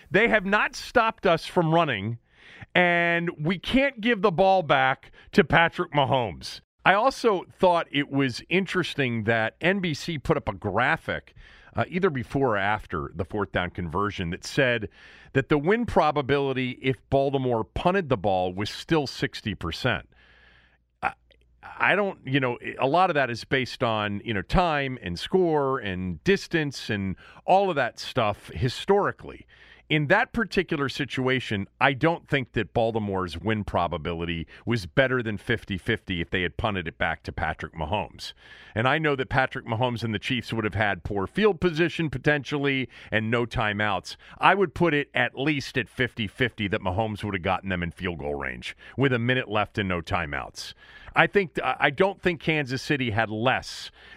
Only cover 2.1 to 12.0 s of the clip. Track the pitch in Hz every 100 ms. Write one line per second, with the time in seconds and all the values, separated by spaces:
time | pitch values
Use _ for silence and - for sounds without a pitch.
2.1 | 117 _ _ - - - 175 175 170 170
3.1 | 170 170 - 151 190 - 254 277 247 226
4.1 | 220 202 160 190 190 156 139 131 135 -
5.1 | - - - 156 156 165 - 180 147 127
6.1 | 135 110 67 - - - _ - 196 262
7.1 | - 233 185 - - 185 170 - 143 143
8.1 | 135 135 113 - 180 190 180 156 - 127
9.1 | 117 107 113 110 - 165 196 175 143 -
10.1 | 156 - - - 95 101 95 131 156 -
11.1 | 80 - - - - - - 117 175